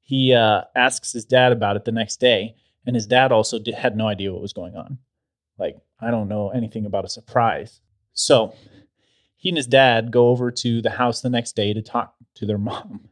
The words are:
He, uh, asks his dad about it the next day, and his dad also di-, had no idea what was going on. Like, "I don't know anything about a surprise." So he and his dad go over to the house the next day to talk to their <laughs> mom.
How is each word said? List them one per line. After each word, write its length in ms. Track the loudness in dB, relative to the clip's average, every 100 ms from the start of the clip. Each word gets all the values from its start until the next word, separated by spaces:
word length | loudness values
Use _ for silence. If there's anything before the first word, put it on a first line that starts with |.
He, 320 | _ 0 4
uh, 280 | 6 6 2 0 0
asks 360 | 0 0 -10
his 120 | -10
dad 280 | 0 4 4
about 240 | 4 0 -2
it 80 |
the 80 | -4
next 280 | -4 -6 0
day, 340 | 2 2 -2 -12 _ _ -4
and 80 | -4
his 100 | 2
dad 260 | 2 4
also 260 | 2 0 -4
di-, 140 | -8
had 240 | -4 -4 -2
no 100 | -4
idea 240 | -4 -6
what 80 | -8
was 100 | -12
going 220 | -12 -14 -16
on. 220 | -16 -16 _ _ _ _ _ _
Like, 180 | -8 -8 _ _
"I 100 | -4
don't 180 | -4 -4
know 200 | -4 -4
anything 360 | -4 -6 -6 -6
about 180 | -4
a 40 | -6
surprise." 720 | -12 -4 0 0 -2 -8 _ _ _ _
So 400 | -8 2 4 4 -6 _ _ _ _ _ _ _ _
he 140 | -4
and 80 | -4
his 80 | 2
dad 440 | 6 6 4 2
go 180 | 4 4
over 220 | 4 -2
to 300 | -4 -2 -2
the 100 | -2
house 300 | -2 -2 -2
the 80 | -2
next 240 | -4 -4 -4
day 160 | -2
to 80 | -4
talk 320 | -4 -6 -6 _ _ _
to 100 | -4
their 120 | -4
<laughs> 120 | -4
mom. 380 | -8 -14 -18 -20